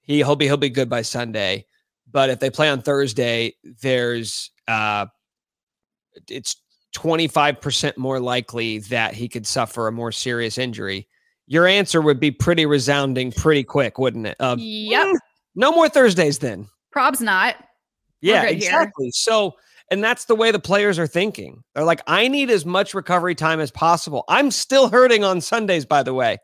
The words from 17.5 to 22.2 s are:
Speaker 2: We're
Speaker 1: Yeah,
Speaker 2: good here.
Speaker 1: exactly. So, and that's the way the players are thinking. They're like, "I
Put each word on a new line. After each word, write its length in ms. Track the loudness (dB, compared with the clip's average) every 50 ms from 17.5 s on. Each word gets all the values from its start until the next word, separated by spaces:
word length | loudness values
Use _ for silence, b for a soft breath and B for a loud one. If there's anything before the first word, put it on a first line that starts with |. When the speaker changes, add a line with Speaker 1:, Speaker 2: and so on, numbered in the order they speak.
| 0 -4 -14 _ _ _ _ _ _ _ _ _ _ _
Speaker 2:
We're 120 | 0 2 4
Speaker 1:
Yeah, 80 | 4
Speaker 2:
good 80 | 2 2
here. 80 | -2
Speaker 1:
exactly. 540 | -2 -2 0 2 0 0 0 _ -8 -8 -6
So, 440 | -4 -4 0 2 2 2 0 0 -6 b b b b b b _
and 120 | -4 -2 0
that's 220 | -2 -2 -2 0
the 100 | 0 2
way 160 | 2 2 2
the 80 | 2 0
players 400 | 0 0 0 2 2 2 0 0
are 80 | -2
thinking. 560 | -2 0 -2 -2 -2 -4 -8 -16 -16 -18 -20 _ _ _
They're 100 | 0 2
like, 180 | 2 2 0 0
"I 220 | 0 2 2